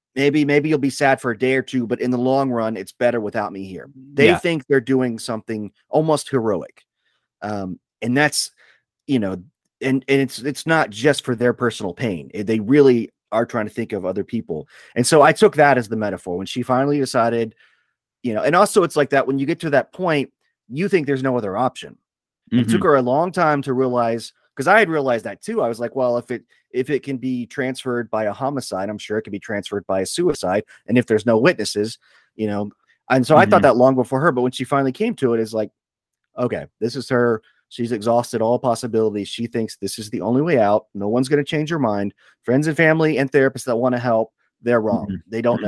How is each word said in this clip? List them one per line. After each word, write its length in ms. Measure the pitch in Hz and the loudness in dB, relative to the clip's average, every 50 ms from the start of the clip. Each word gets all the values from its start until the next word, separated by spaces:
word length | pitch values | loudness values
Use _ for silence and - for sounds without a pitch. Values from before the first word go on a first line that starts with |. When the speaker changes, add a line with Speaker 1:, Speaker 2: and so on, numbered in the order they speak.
| _ _ - | _ _ -4
Speaker 1:
maybe, 280 | 131 135 143 139 151 147 | 0 0 2 2 2 2
maybe 240 | 139 143 147 143 156 | 2 2 2 2 2
you'll 100 | 156 143 | 0 0
be 100 | 127 139 | 0 -2
sad 320 | 127 - 147 135 135 131 | -2 0 2 2 2 2
for 100 | - 127 | 0 -4
a 60 | 113 98 | -4 -2
day 180 | 127 127 131 | 0 0 0
or 60 | 135 | 0
two, 260 | 123 - - 131 120 107 | -2 -2 -4 -4 -2 -2
but 140 | 120 - | -4 -4
in 100 | 117 123 | -2 -2
the 60 | 127 123 | -2 0
long 340 | 123 127 131 135 139 135 | 0 0 2 0 0 0
run, 260 | 123 117 113 110 113 98 | -2 -2 -2 -2 -4 -6
it's 140 | 95 - - | -10 -10 -6
better 280 | - 123 120 120 120 | -2 0 0 0 -2
without 320 | 107 104 - 113 104 95 101 | -4 -4 -4 -4 -4 -6 -6
me 120 | 95 95 | -10 -12
here." 240 | 95 95 80 - 139 - - - - 143 | -12 -12 -14 -16 -16 -20 -20 -20 -6 0
They 140 | 139 143 165 | 4 4 4
Speaker 2:
Yeah. 120 | 175 - | 4 4
Speaker 1:
think 260 | - 175 165 156 - - | 0 -2 -2 -2 -2 0
they're 140 | 143 135 | 0 0
doing 380 | 117 120 135 131 127 123 113 110 | 2 0 0 0 0 -2 -4 -6
something 520 | - - 117 110 - - 113 107 107 98 - _ _ _ | -8 -8 -8 -8 -8 -8 -8 -8 -10 -12 -14 _ _ _
almost 400 | - 147 160 160 156 143 - - | 0 0 2 2 0 0 -2 -2
heroic. 540 | - 131 110 110 101 85 73 - _ _ _ _ _ _ _ _ _ _ _ _ _ _ | -4 -2 0 -2 -2 -4 -6 -10 _ _ _ _ _ _ _ _ _ _ _ _ _ _
Um, 380 | - 104 107 101 95 92 87 - _ _ _ - | -10 -8 -8 -6 -8 -8 -10 -12 _ _ _ -8
and 140 | - 117 123 139 | -4 -2 0 2
that's, 340 | 151 147 - - - - _ _ _ _ _ _ _ _ _ _ _ - | 2 2 0 -2 -6 -6 _ _ _ _ _ _ _ _ _ _ _ -2
you 120 | 143 123 | 0 0
know, 140 | 104 95 92 90 90 - _ _ _ _ _ - | 0 -2 -4 -8 -10 -14 _ _ _ _ _ -6
and, 240 | 110 131 131 135 - - | -2 0 0 0 0 2
and 140 | 139 139 | 2 2
it's, 180 | 139 123 - - | 2 0 -4 -8
it's 280 | 113 143 139 - - 160 | -8 -8 -8 -6 -2 0
not 220 | 160 160 139 - | 2 2 0 0
just 340 | 104 104 117 151 139 - - | -2 0 0 0 0 0 -2
for 100 | - 123 | -4 -2
their 180 | 107 120 123 113 | 0 0 0 0
personal 400 | - 123 117 - - 110 92 87 | 0 -2 -4 -2 -4 -6 -8 -6
pain. 380 | - 131 117 95 78 69 67 - | -4 -4 -4 -4 -6 -8 -10 -8
Eh, 100 | 98 104 | -6 -2
they 160 | 95 110 110 | -2 -2 0
really 520 | 104 101 135 147 143 135 123 117 113 - _ _ _ - | 2 4 6 6 8 8 6 4 0 -4 _ _ _ -4
are 140 | - 113 117 | -2 -2 -2
trying 220 | - - 120 107 104 | -2 -2 -4 -4 -4
to 60 | - | -6
think 200 | - 113 - 110 | -8 -6 -6 -6
of 120 | 98 90 | -4 -4
other 180 | 92 92 101 95 | -4 -4 -4 -4
people. 440 | - - 113 - - 82 78 - - _ - - - - | -6 -6 -8 -6 -6 -8 -8 -10 -12 _ -20 -20 -6 -2
And 100 | - 123 - | -2 2 4
so 140 | 170 156 | 6 6
I 120 | 135 156 156 | 8 6 6
took 220 | - 220 208 - | 6 4 4 6
that 220 | 151 147 143 139 127 | 6 6 6 6 4
as 120 | 117 104 | 0 -2
the 60 | 113 | -4
metaphor 420 | 110 107 104 95 87 - 92 87 90 | -4 -4 -4 -4 -6 -6 -6 -6 -6
when 100 | 95 - | -6 -6
she 160 | - 127 120 | -6 -6 -2
finally 360 | - 127 127 135 143 147 147 | 0 0 0 2 0 0 -2
decided, 560 | 135 123 - 127 117 117 117 117 113 110 - _ _ _ _ _ _ _ _ _ _ _ _ _ - | -2 0 0 0 2 2 0 0 -2 -4 -6 _ _ _ _ _ _ _ _ _ _ _ _ _ -6
you 100 | 123 110 | -4 -2
know, 100 | 107 - | -2 0
and 120 | 131 156 | 2 4
also 280 | 180 214 196 - 214 175 | 4 4 4 4 2 2
it's 120 | 160 - | 2 2
like 140 | 151 143 - | 0 0 2
that 160 | - 135 127 120 | 2 0 0 0
when 120 | 135 139 | -2 -2
you 60 | 135 | -2
get 140 | 135 170 165 | -2 -4 -4
to 80 | - 160 | -2 0
that 220 | 143 135 117 - - | 0 0 0 0 -4
point, 380 | - 185 180 160 143 127 - _ _ _ _ _ _ _ - | -6 -2 0 0 0 -2 -4 _ _ _ _ _ _ _ -10
you 200 | 117 139 185 202 | -6 -4 -2 0
think 180 | - 180 147 131 | 0 0 0 0
there's 160 | 143 131 131 | -2 -2 0
no 140 | 135 127 123 | -2 -2 -2
other 200 | 107 98 92 104 | -2 -4 -2 -2
option. 400 | 127 127 - - - 69 - _ _ _ _ _ _ _ _ _ _ - - | -2 -2 -4 -6 -16 -18 -20 _ _ _ _ _ _ _ _ _ _ -4 -2
It 120 | 123 120 110 | -2 0 0
took 120 | 117 - | 0 2
Speaker 2:
Mm-hmm. 20 | 190 | 2
Speaker 1:
her 120 | 175 147 135 | 4 4 4
a 40 | |
long 300 | 123 123 127 147 170 185 | 2 2 0 0 0 -2
time 300 | 170 190 175 156 151 143 131 | 0 0 0 2 0 0 -2
to 100 | 143 127 | -2 -2
realize, 600 | 123 131 127 123 123 120 117 117 117 110 - - _ _ _ _ | 0 0 0 0 0 0 0 -2 -4 -6 -10 -18 _ _ _ _
'cause 120 | - 131 160 | -4 0 4
I 120 | 196 220 | 4 4
had 100 | 220 170 | 4 2
realized 360 | 160 156 135 131 120 113 101 | 0 0 0 0 0 -2 -2
that 160 | 110 101 - | -6 -12 -12
too. 200 | - - 226 220 | -10 -6 -4 -2
I 60 | 143 117 | -2 -2
was 100 | 117 107 | -2 -4
like, 160 | 120 117 - | -6 -6 -2
"Well, 220 | 135 127 123 120 120 | -2 0 0 0 -2
if 140 | 120 - | -4 -6
it, 120 | 123 117 - _ _ _ _ _ | -8 -10 -10 _ _ _ _ _
if 180 | - 120 131 - | -6 -4 -2 -2
it 140 | 151 127 - | -2 -4 -4
can 140 | 139 135 123 | -4 -8 -6
be 280 | 113 131 127 123 120 110 | -4 -4 -4 -6 -6 -8
transferred 600 | - - 131 131 131 - - 131 123 120 117 107 | -6 -6 -6 -6 -6 -6 -6 -4 -4 -4 -4 -4
by 140 | - 107 110 | -4 -4 -2
a 80 | 104 98 | -4 -4
homicide, 560 | - 135 131 143 131 113 - 101 92 98 101 | -4 -4 -4 -4 -6 -6 -6 -6 -6 -6 -6
I'm 80 | 107 104 | -8 -8
sure 200 | - - 107 110 | -8 -6 -4 -4
it 60 | 110 | -4
can 80 | - | -6
be 80 | 98 98 | -8 -10
transferred 480 | - - 110 101 95 - - 101 92 - | -8 -8 -8 -8 -6 -6 -8 -6 -4 -2
by 140 | 98 92 | -2 -2
a 40 | 95 | -2
suicide. 580 | - - - 175 180 151 - - 90 92 107 - _ - - _ - | -2 -2 -2 0 0 -2 -2 -2 -2 -2 -2 -2 _ -10 -16 _ 0
And 100 | 113 123 | 0 2
if 80 | 117 - | 2 2
there's 180 | 113 107 98 | 2 0 2
no 120 | 120 117 110 | 2 2 4
witnesses, 600 | 120 156 - - 104 - - 104 104 113 - - _ _ _ _ _ _ _ | 4 4 2 2 -2 -4 -4 -4 -4 -4 -6 -12 _ _ _ _ _ _ _
you 120 | - 110 107 | -6 -4 -4
know," 240 | 104 101 104 104 - _ _ _ _ _ _ - | -4 -4 -6 -6 -10 _ _ _ _ _ _ 0
and 160 | 123 131 123 | 0 2 4
so 120 | - 156 156 | 6 6 6
I 80 | 185 | 6
thought 120 | 208 196 180 | 6 6 6
Speaker 2:
Mm-hmm. 40 | - | 6
Speaker 1:
that 140 | 139 117 120 | 6 6 6
long 180 | 127 135 135 | 6 4 4
before 260 | 127 123 - 135 131 | 2 0 0 0 0
her, 100 | 147 175 | 0 0
but 100 | 139 123 | 0 0
when 100 | 123 127 | -2 -2
she 120 | 127 - 131 | -4 -6 -6
finally 260 | - 143 139 139 135 | -2 0 0 0 0
came 240 | 127 - 214 240 220 - | -2 -2 -4 -4 -2 -2
to 160 | 139 127 117 | 0 0 0
it, 60 | 113 | 0
it's 140 | 113 107 113 | -2 -2 -4
like, 180 | 110 107 104 _ _ _ _ _ _ _ _ _ _ _ _ _ - | -4 -4 -6 _ _ _ _ _ _ _ _ _ _ _ _ _ -6
"Okay, 300 | 123 123 113 82 71 71 _ - | -4 -4 -4 -6 -8 -10 _ -6
this 160 | 104 120 120 | -6 -6 -4
is 140 | 139 117 - | -6 -4 -2
her. 320 | 135 120 123 120 113 110 - _ _ _ _ _ | 0 2 2 2 0 -2 -4 _ _ _ _ _
She's 220 | - - 117 117 117 | -10 -8 -6 -4 -4
exhausted 480 | 107 104 117 113 117 120 - - 113 | -2 0 0 2 2 0 0 -2 -2
all 180 | 110 110 123 123 | 0 0 0 0
possibilities. 720 | - 131 113 - - 120 107 110 110 110 101 104 98 - | 0 -2 -2 -2 -4 -2 0 0 0 0 0 -4 -6 -8
She 180 | - - 117 117 | -8 -8 -8 -6
thinks 300 | - 120 113 107 - - | -4 -4 -6 -6 -8 -8
this 200 | - 98 - - | -8 -8 -8 -8
is 100 | 110 107 | -10 -10
the 120 | 120 120 | -8 -6
only 200 | 85 104 120 131 | -2 0 0 0
way 180 | 151 175 165 120 | 2 2 2 4
out. 280 | 107 101 104 110 - _ - | 4 4 4 2 0 _ -10
No 140 | 104 98 104 | -6 -4 -2
one's 200 | 110 123 131 131 | 0 0 0 0
gonna 140 | 151 143 143 | 0 0 0
change 240 | - - 151 156 147 | -2 -2 -4 -4 -2
her 100 | 170 160 | -2 -2
mind. 340 | 135 113 104 101 101 101 - _ _ _ _ _ _ | -2 0 0 -2 -2 -4 -6 _ _ _ _ _ _
Friends 240 | - 120 139 151 160 | 0 0 0 0 0
and 80 | 151 139 | 2 4
family 400 | 165 156 160 160 160 156 156 117 | 4 4 4 4 2 0 0 0
and 140 | 139 135 | 0 2
therapists 320 | - 147 135 135 - 127 - | 2 2 2 2 0 -4 -4
that 120 | - 120 113 | -4 -2 0
wanna 220 | 123 127 123 123 | 0 0 0 0
help, 340 | 117 127 117 113 113 - _ _ _ _ _ _ | 0 0 0 0 0 -2 _ _ _ _ _ _
they're 200 | - 117 120 117 | -2 0 2 2
wrong. 260 | 107 110 101 92 104 101 | 2 0 -2 -2 -4 -6
Speaker 2:
Mm-hmm. 240 | 95 90 - - | -8 -8 -10 -8
Speaker 1:
They 100 | 110 113 | -6 -2
don't 200 | 113 120 120 - | 0 0 0 0
Speaker 2:
Mm-hmm. 40 | - | 0